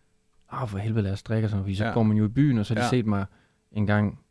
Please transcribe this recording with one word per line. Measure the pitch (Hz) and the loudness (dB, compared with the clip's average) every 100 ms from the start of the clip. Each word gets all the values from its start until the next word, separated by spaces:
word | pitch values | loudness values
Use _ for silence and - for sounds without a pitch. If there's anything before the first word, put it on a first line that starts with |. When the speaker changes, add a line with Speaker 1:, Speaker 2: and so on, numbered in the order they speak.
| _ _ _ _ _ | _ _ _ _ _
Speaker 1:
"Åh, | 131 127 | -8 -6
for | 98 | -6
helvede, | 110 110 | -2 -2
lad | 98 | -2
os | 98 | -4
drikke," | - 110 107 | -4 -2 0
og | |
sådan, | 101 | -2
fordi | 98 95 | -4 -2
så | 110 | -2
Speaker 2:
Ja. | |
Speaker 1:
går | 117 | 2
man | 110 107 | 2 4
jo | 107 | 2
i | |
byen, | 120 147 120 | 2 2 2
og | 104 | 0
så | |
har | 110 | 0
de | 120 | 2
Speaker 2:
Ja. | |
Speaker 1:
set | 123 110 | 2 0
mig | 101 95 - _ _ _ | -2 -2 -10 _ _ _
en | 104 101 | -4 0
gang | 104 104 - _ | 2 0 -2 _